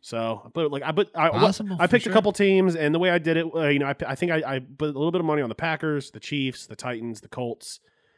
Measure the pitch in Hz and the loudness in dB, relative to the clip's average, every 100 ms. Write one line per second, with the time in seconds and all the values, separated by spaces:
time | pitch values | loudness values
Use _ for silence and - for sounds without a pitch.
0 | - 117 113 110 - - 156 139 139 160 | -8 -6 -4 -6 -8 -4 -4 -2 -4 -2
1 | 202 170 160 - 202 196 208 185 175 240 | -2 0 0 4 2 2 -6 0 4 4
2 | 233 190 208 202 202 190 185 165 151 165 | 4 4 2 2 4 6 4 2 2 2
3 | 180 175 160 165 165 160 151 143 139 139 | 2 2 2 0 0 0 2 2 0 -4
4 | 139 131 175 160 127 135 127 139 151 139 | -6 -4 0 0 -2 -6 -8 -6 -6 -2
5 | 156 175 165 151 127 110 165 156 160 147 | -2 0 0 0 -2 -4 -4 -4 -2 -4
6 | 131 110 - 147 135 123 - 110 127 120 | -6 -14 -8 -4 -4 -6 -16 -12 -10 -8
7 | 117 113 - - 123 113 - - _ _ | -8 -12 -14 -10 -8 -10 -14 -18 _ _
8 | _ | _